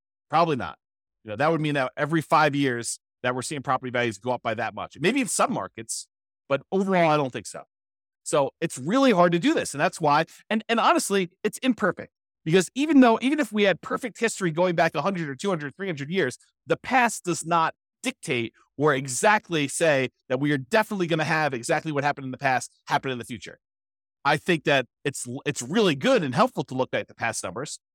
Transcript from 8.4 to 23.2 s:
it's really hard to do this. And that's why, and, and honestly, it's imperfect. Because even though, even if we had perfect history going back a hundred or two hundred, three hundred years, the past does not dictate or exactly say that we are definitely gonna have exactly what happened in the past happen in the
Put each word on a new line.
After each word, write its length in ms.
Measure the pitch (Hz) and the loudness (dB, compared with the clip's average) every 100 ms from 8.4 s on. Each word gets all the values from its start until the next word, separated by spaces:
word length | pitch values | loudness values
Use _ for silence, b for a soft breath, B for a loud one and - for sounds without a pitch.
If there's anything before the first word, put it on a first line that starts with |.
| 139 - | 0 -2
it's 180 | 165 - | -6 -4
really 320 | 135 254 269 | -2 4 4
hard 220 | 180 175 | 6 4
to 60 | 170 | 4
do 160 | 240 | 2
this. 200 | 311 104 | 0 -2
And 60 | 139 | -2
that's 200 | 175 - | -2 0
why, 260 | 151 143 165 B B | 2 2 0 B B
and, 140 | 220 - | -4 -2
and 100 | 226 | 0
honestly, 520 | 214 330 - 196 175 _ | 2 2 2 0 -2 _
it's 160 | 208 - | -6 -2
imperfect. 540 | 262 233 185 - 117 _ _ _ | -2 0 -2 -4 -8 _ _ _
Because 260 | 160 185 175 247 | 0 2 2 -2
even 240 | 311 285 | 4 6
though, 180 | 247 226 | 6 6
even 200 | 254 302 | 0 0
if 100 | 247 | -2
we 140 | 214 | 2
had 160 | 202 170 | 2 2
perfect 400 | - - 240 - | -2 -6 -6 -4
history 320 | 226 - 185 | -4 -2 -2
going 240 | 156 185 175 | 0 0 2
back 180 | 160 | 0
a 80 | 151 | 0
hundred 260 | 170 180 151 | -2 -2 -6
or 60 | |
two 140 | 135 202 | -6 -4
hundred, 260 | 170 147 | -4 -6
three 140 | - 196 | -8 -8
hundred 220 | 143 139 | -6 -4
years, 280 | 190 131 - b b - | 0 0 -2 b b -4
the 100 | 160 | -4
past 480 | - 254 240 - | 0 2 2 0
does 200 | 180 160 | -4 -4
not 300 | 160 170 160 - _ _ | 0 0 0 -4 _ _
dictate 480 | 254 - - 123 117 - b - | -8 -6 -4 -4 -4 -10 b -2
or 180 | 147 | 2
exactly 720 | 135 135 123 214 214 - 160 139 | 2 -2 0 2 2 0 -2 -2
say 420 | - 165 139 127 - - | 0 2 2 0 -6 -6
that 100 | 131 | -2
we 140 | 147 | 0
are 60 | 147 | -2
definitely 500 | 131 220 214 208 175 | 0 0 0 -2 -2
gonna 160 | 160 | -2
have 280 | 156 160 151 | 0 0 0
exactly 380 | 131 120 156 156 | -2 -2 -2 -2
what 140 | 143 | -2
happened 200 | 143 139 | -2 -2
in 60 | 131 | -8
the 80 | 127 | -4
past 320 | 139 127 - _ - | 0 0 -4 _ -4
happen 240 | 151 135 | -2 -2
in 80 | |
the 60 | 123 | -8